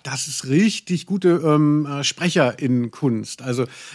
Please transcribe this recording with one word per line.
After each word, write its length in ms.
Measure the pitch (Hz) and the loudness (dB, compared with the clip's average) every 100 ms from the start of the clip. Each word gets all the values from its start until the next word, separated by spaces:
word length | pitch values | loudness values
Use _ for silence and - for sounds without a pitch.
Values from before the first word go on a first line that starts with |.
das 240 | - 135 - | -10 -8 -6
ist 200 | 131 131 | -6 0
richtig 560 | 147 220 - - 180 - | 2 2 0 -4 -4 -4
gute, 360 | 196 180 170 | 0 2 2
ähm, 440 | 160 151 147 151 143 | 4 4 4 2 0
äh, 180 | 143 | -4
Sprecherinnenkunst.“ 1400 | 135 - 175 170 127 - 131 123 117 - 139 110 107 - | -4 -2 0 2 2 0 0 0 -2 -2 -2 0 -4 -10
Also 260 | 127 123 117 - - | -6 -4 -4 -8 -20